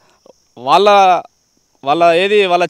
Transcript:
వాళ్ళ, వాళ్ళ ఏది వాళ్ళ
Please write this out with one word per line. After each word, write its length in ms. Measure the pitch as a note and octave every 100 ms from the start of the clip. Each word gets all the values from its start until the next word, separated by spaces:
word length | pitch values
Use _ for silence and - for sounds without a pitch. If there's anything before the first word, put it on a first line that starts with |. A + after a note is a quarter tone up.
| _ _ _ _ _ -
వాళ్ళ, 320 | B2+ E3 G#3 G3+ F#3 E3+ - _ _ _ _ _
వాళ్ళ 200 | C3+ D#3
ఏది 420 | E3+ E3 G3 G#3 F#3+
వాళ్ళ 220 | F3